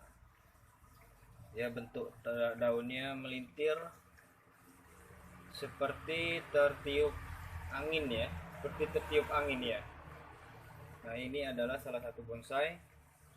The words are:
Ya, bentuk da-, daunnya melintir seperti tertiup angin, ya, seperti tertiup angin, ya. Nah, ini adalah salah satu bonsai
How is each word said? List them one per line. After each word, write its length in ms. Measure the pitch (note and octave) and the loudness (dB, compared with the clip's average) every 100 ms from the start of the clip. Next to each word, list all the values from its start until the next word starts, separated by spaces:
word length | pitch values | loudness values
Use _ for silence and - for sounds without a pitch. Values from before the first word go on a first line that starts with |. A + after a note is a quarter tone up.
| - - - - - - - - - - - - - - - | -20 -20 -20 -20 -20 -20 -20 -20 -20 -20 -20 -20 -20 -20 -8
Ya, 160 | A2 A#2+ | -2 -2
bentuk 400 | A#2 A#2 - A#2 - A#2 | -2 -6 -6 -6 -4 -2
da-, 320 | A#2+ A#2 A#2 | 2 2 4
daunnya 560 | A#2+ A#2 A#2+ B2+ C3+ | 4 4 2 -2 -2
melintir 640 | C3 C3 B2+ B2 - D3+ D#3+ E3 - - - - - - - - - - - - - - - - | -4 -4 -6 -6 2 2 2 -2 -12 -20 -20 -20 -20 -20 -20 -20 -20 -20 -20 -20 -20 -18 -18 -16
seperti 880 | - C#3 - C#3 - - E3 E3+ E3 - | -10 -8 0 0 0 -2 0 0 0 4
tertiup 640 | D3 C#3+ C3+ D3 C#3+ D3 - - - - - - | 6 6 4 2 4 4 2 -6 -8 -8 -8 -6
angin, 400 | C3+ D3+ D#3+ C#3+ | -4 0 2 2
ya, 240 | A2 B2 - - - | 2 0 -2 -8 -6
seperti 400 | C#3+ - D3+ D#3 | -4 0 0 2
tertiup 320 | - D3+ C#3+ | 4 4 6
angin, 320 | D3 C#3+ B2+ | 4 2 2
ya. 200 | A#2+ G#2+ - - - - - - - - - - - - A#2 | 0 -2 -4 -12 -14 -16 -16 -18 -18 -18 -18 -16 -16 -14 -8
Nah, 80 | |
ini 320 | A#2 B2+ C#3+ C3+ | -6 -2 -2 0
adalah 320 | B2 A#2+ C3+ | 2 2 0
salah 240 | C3 B2 | -2 -4
satu 240 | A#2+ A#2 A#2 | -4 -8 -8
bonsai 560 | A#2 - C3+ D#3 F3 - - - - - | -8 0 4 4 2 -12 -20 -20 -20 -20